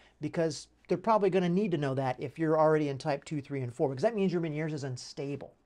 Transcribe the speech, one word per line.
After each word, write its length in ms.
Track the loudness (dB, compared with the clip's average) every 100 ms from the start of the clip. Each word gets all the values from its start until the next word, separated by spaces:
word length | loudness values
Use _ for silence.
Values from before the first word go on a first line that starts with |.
| _ -10
because 480 | -6 -2 -2 -2 -12 _ -4
they're 100 | -2
probably 320 | 2 4 4
gonna 180 | 2 2
need 220 | 2 0
to 80 | 0
know 160 | 0
that 260 | 0 -2 -2
if 180 | -6 -2
you're 200 | 2 6
already 300 | 6 4 2
in 100 | -2
type 260 | -4 -4
two, 160 | -4 -8
three, 220 | -6 -6
and 120 | -4
four, 140 | -2 -2
because 140 | 2
that 140 | 0 2
means 160 | 0
your 100 | 0
Meniere's 300 | -2 -2 -4
is 120 | -4
unstable. 720 | -6 -8 -10 -10 -8 -8 -10 _